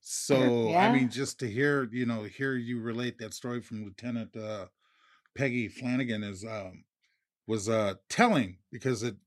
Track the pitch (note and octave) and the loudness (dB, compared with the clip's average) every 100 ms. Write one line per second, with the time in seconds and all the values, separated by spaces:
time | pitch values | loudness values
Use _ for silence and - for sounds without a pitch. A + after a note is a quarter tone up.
0 | - - - C#3 B2+ A#2+ A2+ E3+ G#3 B3+ | -8 -6 2 4 6 4 4 6 6 6
1 | B2 A2 C3+ - B2 G#2 C#3+ C#3+ B2 A#2+ | 4 0 -6 -4 -4 2 2 2 0 -2
2 | A#2+ A#2 G#2+ - C3+ B2+ A#2 B2 A2+ A#2 | -2 -2 -4 -4 -4 -2 -4 -4 -4 -4
3 | B2 A#2+ A2 - B2+ A#2+ G#2+ A2+ G#2 F#2 | -4 -6 -12 -10 -6 -6 -8 -10 -10 -10
4 | A#2+ A#2 G#2+ A2+ G#2+ G#2+ F#2 _ _ _ | -8 -6 -8 -10 -8 -8 -10 _ _ _
5 | _ _ _ - C3+ A#2+ G#2+ - B2+ B2+ | _ _ _ -4 -2 0 -4 -4 -2 0
6 | B2+ G#2+ G#2 F#2 A2 A2 F#2+ - _ _ | 0 -2 -4 -8 -8 -8 -10 -14 _ _
7 | _ _ _ _ - A2 G2 A2 G#2 F#2+ | _ _ _ _ -4 -2 2 2 2 -2
8 | _ - A#3+ F3+ G2+ F2+ _ B2 C3 A#2 | _ 4 6 6 2 -6 _ -6 -2 -2
9 | A#2+ G3 | -4 -6